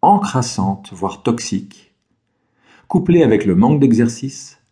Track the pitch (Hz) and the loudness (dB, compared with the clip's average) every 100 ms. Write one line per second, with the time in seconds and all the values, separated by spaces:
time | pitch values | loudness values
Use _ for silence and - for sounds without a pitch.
0 | 151 202 - 131 123 - 95 98 - 92 | 4 2 0 -4 -4 -4 -4 -6 -12 -10
1 | 95 - - 78 - 95 - - _ _ | -10 -6 -4 -4 -6 -8 -10 -20 _ _
2 | _ _ _ _ _ _ _ _ _ 180 | _ _ _ _ _ _ _ _ _ -4
3 | 180 170 139 107 101 87 120 147 131 113 | 2 4 4 2 2 2 2 4 2 2
4 | 117 - 135 - - _ _ | 0 -2 -12 -14 -20 _ _